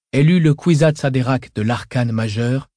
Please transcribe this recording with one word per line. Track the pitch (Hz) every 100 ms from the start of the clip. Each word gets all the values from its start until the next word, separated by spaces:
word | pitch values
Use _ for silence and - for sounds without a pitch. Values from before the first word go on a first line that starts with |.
| _
elle | 131 156
eut | 180
le | 156
Kwisatz | 143 175 156 160 151
Haderach | 139 131 123 127 -
de | -
l'arcane | 107 120 - 127 120
majeur, | 113 113 104 120 131 -